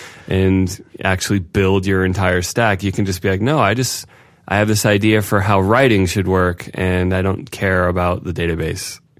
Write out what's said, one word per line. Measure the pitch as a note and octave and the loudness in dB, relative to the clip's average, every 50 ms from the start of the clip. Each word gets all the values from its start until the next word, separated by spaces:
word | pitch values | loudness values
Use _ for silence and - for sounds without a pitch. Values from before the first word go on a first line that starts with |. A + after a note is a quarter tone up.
| - - - - - | -18 -20 -20 -20 -8
and | - F#2+ F#2+ F#2+ F#2+ F#2+ F#2+ F#2 F2+ - - - - - - - | -2 0 2 4 4 4 4 2 0 -2 -8 -12 -18 -12 -6 -2
actually | F#2+ F#2+ F2+ - - G#2 G2 | -2 -2 -2 0 -2 -2 -2
build | E2 - - G#2 F#2+ F#2+ G2 G2 F#2 | -2 -2 0 0 2 2 2 0 0
your | G2+ F#2+ F#2 F#2 | 0 0 0 0
entire | F#2 F#2 F#2+ F#2+ F2+ F2+ F2+ | 0 0 0 0 0 0 0
stack. | F2 - - A#2+ A#2 A2 G2 F2 G2 | -2 -2 -2 0 0 2 0 0 -2
You | G2 | -4
can | - - G#2 | -2 -2 -2
just | F#2+ F#2 F2 | -4 -4 -2
be | - G2+ | -2 -2
like, | F#2+ F#2+ | -2 0
"No, | G#2+ B2+ D#3 D3 | 0 0 2 2
I | A2 G2 A2 | 2 2 2
just, | B2 B2+ - - - - - - - - _ _ _ _ | 0 -2 -4 -6 -8 -12 -14 -20 -20 -20 _ _ _ _
I | - F#2+ | -2 0
have | G2+ G#2+ | 0 2
this | G#2+ G#2+ G2+ - | 2 0 2 2
idea | A2 G#2 G2+ G#2 G#2+ G#2+ G#2+ | 2 2 2 4 2 2 2
for | G2+ - G#2+ G2+ | 2 0 0 0
how | F#2+ G#2 G#2 G2 | 2 2 2 2
writing | F#2+ G2 A2+ B2+ C#3 B2+ A2 G2 F#2+ | 4 4 4 4 4 4 4 4 2
should | E2+ - G#2 F#2 | 2 0 0 0
work, | F#2 F#2 F#2 F2+ F2+ E2+ - - - - | 2 2 2 2 0 -2 -4 -8 -10 -6
and | - F#2 F#2 F#2 F#2 F#2 F2+ F#2+ | -4 -2 0 0 0 0 0 0
I | F#2+ | 0
don't | F#2+ G2 F#2+ - - - | 0 -2 -2 -4 -6 -12
care | - - G2 G2 F#2+ F2+ F2+ | -8 -4 -2 0 2 2 2
about | F2+ F2+ F2+ F2 F2 F2 - - | 0 0 0 0 0 -2 -2 -4
the | F#2 F2 | -6 -6
database." | F2 E2+ E2+ E2 E2 E2 D#2+ F2 - - - - - _ _ _ | -4 -4 -2 -2 -4 -4 -4 -6 -6 -8 -12 -14 -16 _ _ _